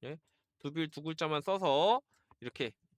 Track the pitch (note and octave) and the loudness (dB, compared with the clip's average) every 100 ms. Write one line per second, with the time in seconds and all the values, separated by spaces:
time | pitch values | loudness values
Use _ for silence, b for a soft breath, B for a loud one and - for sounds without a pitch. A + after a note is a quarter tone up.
0 | A#2+ D#3 _ _ _ _ C#3+ D3+ D#3 D3+ | -12 -12 _ _ _ _ -8 -4 -6 -6
1 | D#3 D#3+ D#3+ D3+ C#3+ F#3+ F3+ C#3 F#3 B3 | -8 -4 -2 -2 0 0 4 4 6 4
2 | - b b - A#2+ - B2 - _ | 0 b b -14 -10 -6 -6 -8 _